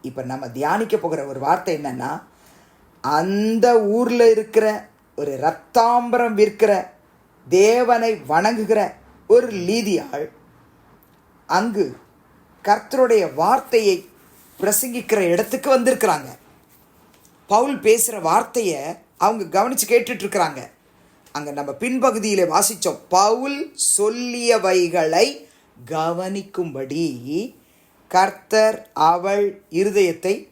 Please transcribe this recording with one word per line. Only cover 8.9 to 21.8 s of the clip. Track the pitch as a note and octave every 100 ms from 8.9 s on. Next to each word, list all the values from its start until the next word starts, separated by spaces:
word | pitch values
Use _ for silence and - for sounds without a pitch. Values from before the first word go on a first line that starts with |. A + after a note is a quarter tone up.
| - _ _ -
ஒரு | A#3 A#3+ G3
லீதியாள் | F3 A3+ G#3 F3 - D3 - _ _ _ _ _ _ _ _ _ _ _ -
அங்கு | F3 A#3 G#3 C#3+ A#2 _ _ _ _ _ _
கர்த்தருடைய | - A3 - C4 B3 A3 E3
வார்த்தையை | C3 F3 C4 - A3+ G#3 F#3 - _ _ _ _ -
பிரசங்கிக்கிற | G3 G#3 B3+ A#3+ - G#3+
இடத்துக்கு | F3 F3 G#3+ B3+ C#4
வந்திருக்கிறாங்க. | C4 A#3+ B3+ G#3+ D3 C3 - _ _ _ _ _ _ _ _ _ _ -
பவுல் | G#3 C4+ C4
பேசுற | A3 A#3 A#3+ G#3+
வார்த்தையை | D#3+ G3 A#3+ B3 G3+ D3 D3 F3 _ _
அவங்க | G3 A3+ E3
கவனிச்சு | F#3 A#3 C4+
கேட்டுட்டு | - A#3+ A#3 G#3
இருக்கிறாங்க. | G3+ G3+ D#3+ C3+ B2+ _ _ _ _ _ _
அங்க | D3 D3
நம்ம | C#3+ C#3+
பின்பகுதியிலே | C#3